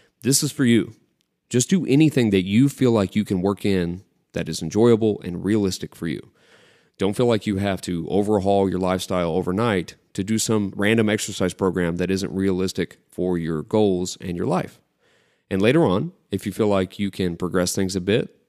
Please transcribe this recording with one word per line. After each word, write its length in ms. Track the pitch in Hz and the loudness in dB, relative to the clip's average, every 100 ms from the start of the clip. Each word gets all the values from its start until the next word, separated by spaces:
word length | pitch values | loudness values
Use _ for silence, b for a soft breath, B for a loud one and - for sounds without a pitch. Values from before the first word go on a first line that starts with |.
| b _ | b _
this 220 | 120 139 | -2 0
is 80 | 143 | -2
for 140 | - 123 | 0 4
you. 280 | 117 - - _ _ _ _ _ | 4 2 -8 _ _ _ _ _
Just 200 | 123 - | -2 2
do 180 | 185 - | 0 2
anything 420 | 139 156 135 113 | 4 4 4 2
that 160 | 98 92 | 2 2
you 240 | 107 139 | 2 2
feel 220 | - 127 | 2 0
like 240 | 110 95 107 | 2 0 -2
you 80 | |
can 180 | 104 95 | -2 -2
work 240 | 98 98 107 | -2 -2 0
in 380 | 95 85 90 - _ _ | 0 -2 -6 -14 _ _
that 160 | 85 82 | -8 -8
is 120 | 80 | -8
enjoyable 580 | 82 101 120 110 110 - | -4 2 4 4 2 -2
and 200 | 87 87 | -6 -6
realistic 520 | 90 107 95 - 78 - | -2 0 0 -4 -10 -10
for 120 | 85 | -8
you. 240 | 52 - b b b b b b - | -8 -12 b b b b b b -4
Don't 160 | 98 104 | -2 0
feel 100 | 120 | 2
like 220 | 107 107 | 2 0
you 100 | 95 | -2
have 240 | 101 92 | -2 -4
to 260 | - 87 80 | -4 -6 -2
overhaul 600 | 95 101 104 98 98 98 | 0 2 2 2 2 2
your 100 | 92 | 0
lifestyle 520 | 92 92 - 92 85 | 0 -2 -2 -2 0
overnight 640 | 87 87 92 117 95 - - _ | -2 -2 0 0 0 -2 -12 _
to 100 | - | -8
do 140 | 98 110 | -2 -2
some 360 | - 110 98 101 | 0 0 -2 0
random 340 | 101 113 107 | 2 4 2
exercise 440 | 107 - - 92 | 0 -2 -4 -4
program 440 | - 95 90 85 85 | 0 0 0 -2 -2
that 140 | 90 | -2
isn't 220 | 95 98 | -2 -4
realistic 640 | 95 95 92 92 - 85 - _ | -2 -2 0 -2 -4 -6 -8 _
for 300 | - 92 90 | -6 -2 -2
your 240 | 82 80 | -2 -4
goals 540 | 71 107 104 90 92 - | -2 2 2 2 -4 -8
and 160 | 92 87 | -8 -6
your 100 | 110 | -2
life. 320 | 175 - - _ _ _ _ _ _ _ | -2 -4 -12 _ _ _ _ _ _ _
And 120 | 95 | 0
later 220 | 107 156 | 2 4
on, 280 | 135 92 165 - _ | 2 2 -2 -8 _
if 160 | 98 104 | -6 -6
you 60 | |
feel 160 | 92 104 | -2 0
like 320 | 98 95 - | 2 -2 -4
you 100 | 101 | -6
can 280 | - 92 85 | -2 -4 -4
progress 360 | 90 90 90 | -2 0 0
things 220 | - 95 95 | 0 -2 -2
a 60 | |
bit, 340 | 92 120 - _ | 0 0 -2 _